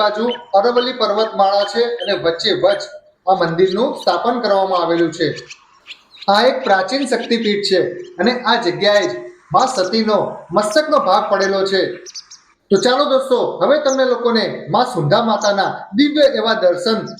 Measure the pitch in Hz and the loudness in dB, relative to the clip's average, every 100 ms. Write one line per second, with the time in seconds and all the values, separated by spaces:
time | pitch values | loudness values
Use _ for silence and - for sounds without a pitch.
0 | 208 214 240 - - 196 233 240 247 240 | 0 0 -4 -4 0 2 2 2 0 0
1 | 208 208 220 190 196 202 202 233 240 240 | -2 0 0 2 2 2 0 0 -2 -2
2 | 190 185 165 165 220 175 185 202 - - | -4 -2 -2 -2 -2 0 2 0 -4 -16
3 | _ _ 180 185 165 165 190 196 277 269 | _ _ 0 0 0 2 0 2 -2 -2
4 | - 233 233 247 214 196 190 180 165 170 | -2 -2 0 -2 0 0 0 0 0 0
5 | 165 156 156 - - - _ _ - - | 0 -2 -4 -6 -14 -20 _ _ -20 -20
6 | _ - - 208 247 262 220 190 185 277 | _ -8 0 2 4 2 0 0 0 -4
7 | 277 233 - 226 214 202 - 185 - - | -2 -2 -2 -2 0 -2 0 0 0 -4
8 | - - 208 240 220 233 175 - 202 208 | -10 -2 -2 0 0 0 0 0 2 2
9 | 175 - - - - 180 254 196 175 226 | 0 -6 -12 -18 -2 0 2 0 -2 0
10 | 214 202 - - - 185 208 311 302 294 | 0 0 -2 -8 -4 -2 0 0 2 0
11 | 185 202 214 196 190 196 190 190 143 - | 2 0 2 0 0 0 0 0 -2 -4
12 | - - - - _ _ - 196 247 262 | -14 -20 -20 -20 _ _ 0 2 2 2
13 | 285 262 262 240 - - 196 294 269 269 | 2 0 2 0 0 0 2 2 2 0
14 | 247 233 240 226 180 - - 202 247 180 | 0 0 0 0 -2 -6 -2 0 0 -2
15 | 147 208 226 208 208 196 165 - - 202 | 2 2 2 0 0 0 0 -4 -4 0
16 | 285 294 269 220 220 220 180 175 220 214 | 2 4 2 2 -2 0 2 2 0 -2
17 | 156 | -4